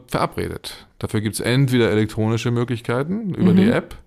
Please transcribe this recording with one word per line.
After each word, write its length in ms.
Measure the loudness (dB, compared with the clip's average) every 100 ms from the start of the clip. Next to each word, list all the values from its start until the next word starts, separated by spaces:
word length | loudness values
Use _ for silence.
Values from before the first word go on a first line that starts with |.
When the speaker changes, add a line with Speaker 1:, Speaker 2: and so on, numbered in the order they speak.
| -6
Speaker 1:
verabredet. 800 | -4 -2 -4 -8 -8 -12 -16 -20 _
Dafür 240 | -6 -4
gibt's 180 | -4 -4
entweder 520 | 0 2 2 4 4
elektronische 580 | 2 0 0 -2 0 -2
Möglichkeiten 840 | -2 -2 -4 -4 -4 -2 -4 -4 2
über 160 | 4
Speaker 2:
Mhm. 40 | 6
Speaker 1:
die 120 | 4
App, 260 | 2 -2 -12